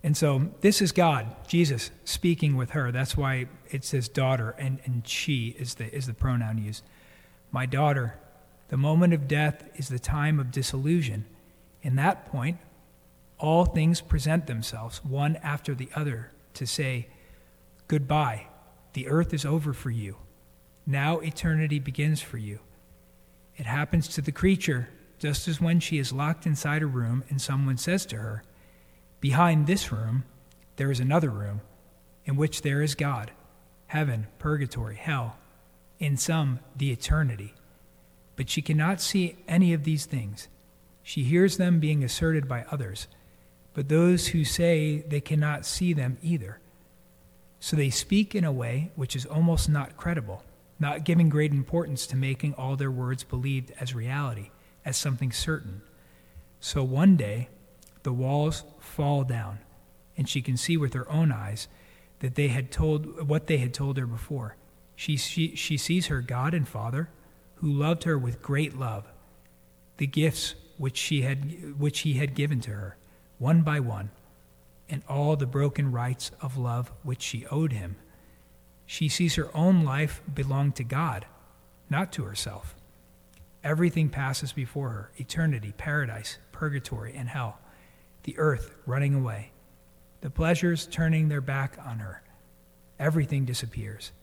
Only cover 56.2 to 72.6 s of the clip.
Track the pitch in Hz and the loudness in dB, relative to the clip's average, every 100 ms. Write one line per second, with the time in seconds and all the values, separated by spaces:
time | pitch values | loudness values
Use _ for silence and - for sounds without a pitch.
56.2 | - - - - - 151 131 131 190 180 | -20 -20 -20 -14 -4 -2 0 6 8 8
57.2 | 104 107 123 - - - - - 139 123 | 4 -4 -6 -12 -20 -20 -20 -8 -4 -2
58.2 | 131 143 151 156 - - - - 143 143 | 0 2 2 -2 -10 -20 -12 -2 2 2
59.2 | 131 120 101 104 - - - - - - | 0 -2 -6 -10 -14 -20 -20 -20 -14 -4
60.2 | 131 139 127 123 - 165 139 131 127 151 | -2 -2 -2 -2 2 2 2 -2 -2 2
61.2 | 160 110 101 107 - - - - - - | 4 2 -4 -8 -10 -18 -20 -20 -20 -6
62.2 | 131 127 143 127 127 - 156 151 151 160 | -4 0 0 0 -2 0 2 2 -2 -6
63.2 | 147 151 156 156 123 123 139 139 123 117 | 0 0 2 0 0 -2 -2 -2 -4 -6
64.2 | - 139 110 - - - - - - 143 | -6 -8 -8 -12 -20 -20 -20 -10 -4 -2
65.2 | - - 160 - - 151 - 175 170 139 | -2 -2 -2 -2 -4 -2 0 0 0 -4
66.2 | 123 123 139 170 135 107 113 135 165 - | -2 -2 0 0 0 -2 -4 -4 -4 -10
67.2 | - - - - 156 143 147 165 170 147 | -20 -20 -20 -4 0 2 2 0 0 0
68.2 | 123 117 - 143 151 131 127 104 104 - | 0 -4 -2 0 0 -4 -6 -6 -10 -20
69.2 | - - - _ - _ - - 143 151 | -20 -20 -20 _ -20 _ -20 -6 -2 2
70.2 | 156 - - - - - 135 - - 147 | 2 0 -6 -8 -20 -6 -4 -4 -2 0
71.2 | 131 139 143 170 156 143 147 - 160 131 | 2 0 -4 -8 -10 -2 -2 0 0 0
72.2 | 143 131 147 131 | 0 0 0 0